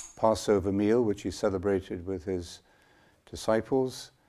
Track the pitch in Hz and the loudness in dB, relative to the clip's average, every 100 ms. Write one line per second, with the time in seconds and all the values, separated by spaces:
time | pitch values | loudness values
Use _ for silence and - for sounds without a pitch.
0 | - - 113 107 - 101 95 98 104 117 | -18 0 2 2 2 2 2 2 4 4
1 | 113 101 98 87 107 95 101 98 92 95 | 2 -2 -6 -2 -2 0 0 0 -2 -8
2 | 87 95 98 92 85 - _ _ _ _ | -6 -6 -4 -6 -6 -16 _ _ _ _
3 | _ _ - - - 110 110 135 131 127 | _ _ -18 -6 0 0 2 0 0 -6
4 | - _ | -16 _